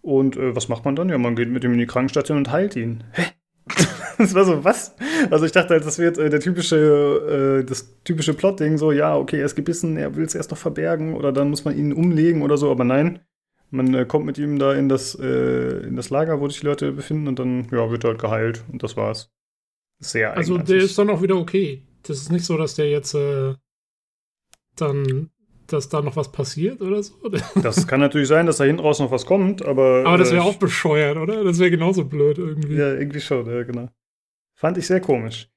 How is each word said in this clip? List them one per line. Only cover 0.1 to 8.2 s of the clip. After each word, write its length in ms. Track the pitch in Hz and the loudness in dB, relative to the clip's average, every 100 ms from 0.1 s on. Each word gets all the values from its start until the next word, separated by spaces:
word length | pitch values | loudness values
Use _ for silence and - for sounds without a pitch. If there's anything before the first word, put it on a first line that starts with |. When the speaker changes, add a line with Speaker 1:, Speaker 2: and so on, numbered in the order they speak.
| 135 135 131 | 2 2 0
Speaker 1:
äh, 200 | 131 120 | -4 -2
was 120 | - | -4
macht 160 | 117 139 | -4 -2
man 100 | 139 | -2
dann? 140 | 180 | 0
Ja, 80 | 147 | 0
man 180 | 120 117 | 0 0
geht 140 | 120 | 0
mit 140 | 127 | 0
ihm 100 | 123 | 2
in 60 | 120 | 2
die 60 | 117 | 0
Krankenstation 520 | 123 135 147 139 147 | 0 0 -2 0 -2
und 140 | 139 | 0
heilt 240 | 151 202 131 | 0 -2 -2
ihn. 280 | 117 113 - | -6 -8 -8
Hä? 120 | - 170 _ _ _ - | -4 -4 _ _ _ -8
<laughs> 180 | - 160 - - - | 0 0 0 -10 0
Das 160 | 202 | 2
war 120 | 185 190 | 4 4
so, 180 | 156 | 4
was? 320 | 165 247 - _ 269 320 262 | 2 0 -6 _ -4 0 2
Also 160 | 156 160 | 2 2
ich 60 | |
dachte 220 | 185 170 | -2 0
halt, 120 | 165 151 | 0 0
das 140 | 156 | 0
wird, 180 | 170 151 | -2 0
äh, 120 | 151 | 0
der 100 | 151 | 0
typische, 1200 | 175 175 170 160 151 147 143 147 151 143 135 135 | 0 -4 0 4 4 4 4 0 0 0 2 0
äh, 40 | 131 | -2
das 360 | 127 - _ - | -8 -10 _ -6
typische 280 | 160 | -2